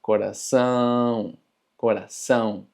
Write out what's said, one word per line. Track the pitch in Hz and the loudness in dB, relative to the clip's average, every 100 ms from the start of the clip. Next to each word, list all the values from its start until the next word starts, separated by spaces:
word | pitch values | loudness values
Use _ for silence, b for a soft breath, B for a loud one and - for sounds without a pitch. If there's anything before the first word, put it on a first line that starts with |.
Coração, | - 107 101 104 - 127 123 123 120 120 120 117 104 - _ _ _ _ | 0 0 0 -8 0 2 2 2 2 2 2 0 -4 -10 _ _ _ _
coração. | 117 101 - - - 123 110 101 - | 0 0 -4 -16 0 2 2 -4 -12